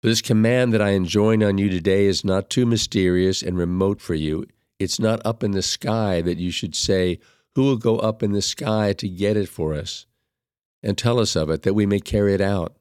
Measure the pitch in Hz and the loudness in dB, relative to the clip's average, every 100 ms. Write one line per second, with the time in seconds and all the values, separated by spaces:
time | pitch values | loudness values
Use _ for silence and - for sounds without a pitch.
0 | 113 113 - 110 113 127 123 110 101 98 | 0 0 2 2 4 2 2 2 2 2
1 | 90 104 104 110 104 98 101 92 85 95 | 2 2 4 4 2 2 0 0 2 4
2 | 101 87 - 95 98 - 123 113 - 107 | 4 2 0 -2 0 0 2 0 0 0
3 | 92 90 92 92 - 90 87 90 98 104 | 2 2 2 0 -4 -2 -2 0 0 -2
4 | - 80 76 78 - _ _ _ 95 - | -4 -4 -2 -4 -6 _ _ _ -6 -2
5 | 110 113 107 110 110 98 - - - 113 | 0 0 -2 -4 -2 -2 -4 -4 -2 -2
6 | 107 87 87 85 90 87 95 - - 95 | 0 0 0 -2 -4 -6 -6 -6 -2 0
7 | 90 85 _ _ _ - 135 127 117 110 | 0 -2 _ _ _ 0 0 0 0 0
8 | 110 110 104 101 - - 113 110 104 98 | -2 -2 -2 -2 -4 -6 -2 0 0 -2
9 | 104 90 101 107 95 - 78 76 - - | -6 -2 -2 0 -2 -4 -4 -4 -8 -12
10 | - _ _ _ _ _ _ _ - 95 | -16 _ _ _ _ _ _ _ -6 -2
11 | 117 123 104 90 78 78 - 101 101 101 | 0 2 0 0 -2 -2 0 2 2 0
12 | - 107 101 98 98 98 82 _ | 0 0 2 2 0 0 -4 _